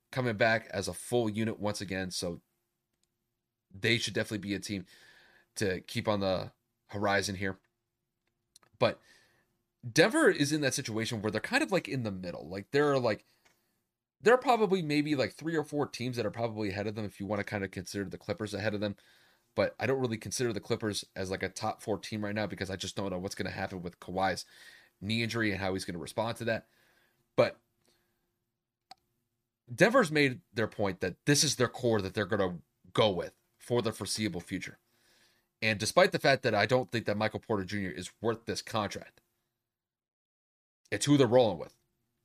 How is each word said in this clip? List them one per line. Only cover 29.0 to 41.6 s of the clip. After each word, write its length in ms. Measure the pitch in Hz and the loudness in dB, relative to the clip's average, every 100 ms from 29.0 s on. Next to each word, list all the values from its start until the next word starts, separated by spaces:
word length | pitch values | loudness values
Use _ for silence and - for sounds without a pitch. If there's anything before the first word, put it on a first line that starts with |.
| _ _ _ _ _ _ - | _ _ _ _ _ _ -8
Denver's 380 | 120 208 262 175 | 2 6 6 4
made 300 | 151 139 120 - | 4 2 0 -8
their 160 | - 107 | -4 -2
point 320 | - 101 90 | 0 -2 -2
that 160 | 92 - - | -4 0 2
this 180 | 143 | 4
is 120 | 151 - | 4 2
their 120 | 120 | 0
core 320 | - 120 110 | 2 2 2
that 140 | 95 | 2
they're 100 | 110 | -2
gonna 340 | 92 104 92 87 - _ - | 0 2 0 -2 -14 _ -4
go 180 | - 110 | 2 4
with 240 | 90 78 - _ _ | 2 -4 -12 _ _
for 240 | - 120 | -2 0
the 100 | 110 | 0
foreseeable 480 | 110 95 - 107 87 | -4 -6 -2 -2 -4
future. 380 | - 90 - - _ _ _ _ _ _ _ _ | -6 -6 -8 -14 _ _ _ _ _ _ _ _
And 180 | 110 104 | -2 0
despite 340 | 107 - 190 | 2 4 4
the 60 | - | 4
fact 240 | 147 135 | 2 4
that 120 | 120 | 2
I 100 | 104 | 2
don't 260 | 107 127 123 | 4 4 2
think 160 | 117 104 | -2 -2
that 100 | 101 | 0
Michael 240 | 107 104 | -2 -2
Porter 240 | - 107 | -2 -2
Junior 260 | 92 104 92 | -2 -4 -6
is 220 | - 90 - | -8 -12 -4
worth 260 | 110 110 - | -2 -2 -4
this 160 | 92 | -6
contract, 580 | - 110 98 - - _ _ _ _ _ _ _ _ _ _ _ _ _ _ _ _ _ _ | -4 -4 -4 -6 -14 _ _ _ _ _ _ _ _ _ _ _ _ _ _ _ _ _ _
it's 160 | 104 143 | -2 4
who 100 | 143 | 6
they're 100 | 120 | 8
rolling 320 | 123 113 | 8 6
with. 160 | 82 | 2